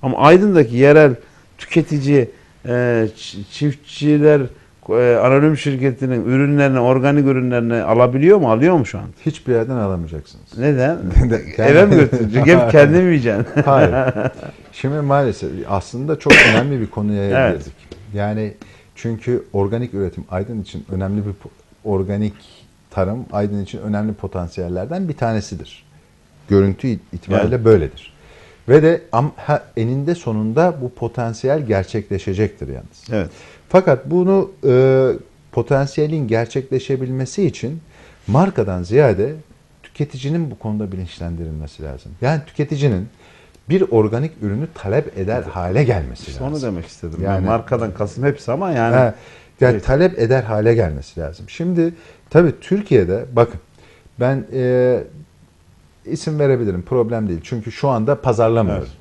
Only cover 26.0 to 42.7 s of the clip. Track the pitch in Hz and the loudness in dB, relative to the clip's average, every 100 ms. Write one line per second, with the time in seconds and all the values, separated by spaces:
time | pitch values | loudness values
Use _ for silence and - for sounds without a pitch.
26 | _ _ _ _ - 101 98 95 131 107 | _ _ _ _ 0 2 4 0 -4 -6
27 | - 90 - 92 110 123 113 107 73 - | -8 -16 -2 0 0 0 4 4 4 -8
28 | - _ - - - - - 147 156 170 | -20 _ -20 -20 -20 -20 4 6 6 2
29 | - 113 147 - - 147 - - 113 131 | 0 -2 -2 -4 -4 -4 -4 -6 -4 -2
30 | 143 170 - 110 107 117 175 156 123 - | -4 -4 -4 -4 -2 0 0 0 -10 -8
31 | 117 - 117 110 131 151 131 101 92 113 | -8 -6 -6 -4 -2 -2 0 -2 -2 -6
32 | 101 98 - 95 107 - 67 65 - - | -6 -6 -4 -2 -2 -4 -12 -12 -14 -20
33 | - 110 82 - - - _ 185 185 131 | -8 -6 -6 -10 -20 -20 _ 2 4 0
34 | - 175 180 196 - - - 127 131 131 | 0 0 2 0 0 -4 2 4 4 4
35 | 131 - - _ _ - 117 139 139 - | 2 -2 -8 _ _ -6 -2 -2 -2 -2
36 | 151 156 127 113 117 143 131 131 - 135 | -4 -4 -2 -2 -2 -6 -4 -6 -4 -6
37 | 127 131 127 - 185 - 120 160 - - | -4 -6 -6 -2 -4 -4 -10 -10 -16 -20
38 | - _ - 113 190 185 101 90 87 117 | -20 _ -2 2 2 0 -4 -4 0 2
39 | 143 95 113 156 - _ _ _ - - | 4 2 -2 -6 -18 _ _ _ -20 -8
40 | 147 135 135 165 160 98 113 107 104 92 | -8 -6 -6 -4 -4 -6 -8 -6 -6 -8
41 | 90 - 85 85 82 78 76 - 78 65 | -12 -10 -10 -8 -10 -10 -12 -14 -14 -14
42 | - 82 120 156 143 - 143 | -16 -8 -4 -4 -6 -8 -6